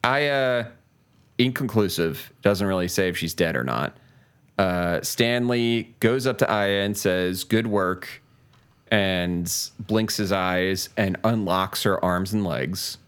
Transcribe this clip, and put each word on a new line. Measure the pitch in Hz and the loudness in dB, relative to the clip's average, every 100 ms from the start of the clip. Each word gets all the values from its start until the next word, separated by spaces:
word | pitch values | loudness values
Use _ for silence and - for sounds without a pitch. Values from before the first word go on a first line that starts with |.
Aya, | 120 139 147 139 131 123 113 - _ _ _ _ _ _ | 2 2 0 0 0 0 -4 -12 _ _ _ _ _ _
inconclusive, | 123 127 131 113 101 - 82 71 - _ | 0 0 -2 0 0 0 -2 -2 -12 _
doesn't | 101 101 101 | 0 2 0
really | 95 90 | 0 0
say | - 92 | 0 0
if | 85 | -2
she's | 82 - | -6 -2
dead | 85 71 | 0 0
or | |
not. | 64 58 71 - _ _ _ _ _ - | -2 -2 -4 -8 _ _ _ _ _ -2
Uh, | 95 90 87 85 | 0 0 0 -2
Stanley | - - 117 120 120 120 117 117 113 - | -4 0 0 2 0 2 2 0 -2 0
goes | 113 127 127 | 2 2 0
up | 123 | 0
to | - | 0
Aya | 104 101 98 | 2 2 2
and | 101 104 | 0 0
says, | 101 92 90 92 | 0 2 0 -2
"Good | - 110 113 | 0 0 2
work," | 104 92 87 - - _ _ _ _ _ _ _ | 0 0 -2 -8 -18 _ _ _ _ _ _ _
and | 107 95 92 87 87 87 - - _ | 0 2 0 0 -2 -2 -4 -6 _
blinks | 95 110 110 - | -2 0 0 -2
his | 98 | 0
eyes | 98 92 92 92 95 - - | 0 0 0 0 0 -4 -2
and | 98 90 | 0 2
unlocks | 113 113 98 92 95 - | 0 0 0 0 0 0
her | 104 95 | 0 2
arms | 90 90 92 | 2 0 0
and | 107 | -2
legs. | 95 64 65 98 - - | 0 -2 -4 -4 -8 -10